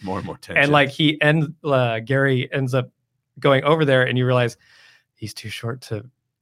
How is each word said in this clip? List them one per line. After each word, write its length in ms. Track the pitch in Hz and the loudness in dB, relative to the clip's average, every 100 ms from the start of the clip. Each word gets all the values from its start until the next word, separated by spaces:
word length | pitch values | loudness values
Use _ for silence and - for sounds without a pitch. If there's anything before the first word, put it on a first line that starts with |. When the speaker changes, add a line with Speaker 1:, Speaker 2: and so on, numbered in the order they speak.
Speaker 1:
More 140 | 95 - | -8 -8
and 80 | 123 | -8
more 120 | - | -12
tension. 260 | - 151 | -4 0
Speaker 2:
And, 80 | 143 | 4
like, 180 | 147 135 | 4 2
he 300 | - 151 151 | 2 0 2
ends, 260 | 151 160 151 - | 2 2 0 -4
uh, 360 | 156 135 120 113 | -2 0 0 -2
Gary 500 | 113 135 139 127 - | -2 0 0 0 -2
ends 220 | 147 131 | -4 -2
up 160 | 127 - _ _ _ _ - | -2 -4 _ _ _ _ -2
going 240 | 143 135 | 2 2
over 220 | 143 160 143 | 2 2 2
there, 180 | 131 | 2
and 140 | 127 123 | 2 0
you 80 | 123 | 0
realize 320 | 127 120 - _ _ _ _ _ _ | 0 0 -4 _ _ _ _ _ _
he's 180 | 107 | -16
too 160 | - 107 | -14 -16
short 320 | - 117 127 | -12 -10 -12
to 220 | - 107 127 _ _ _ | -10 -12 -12 _ _ _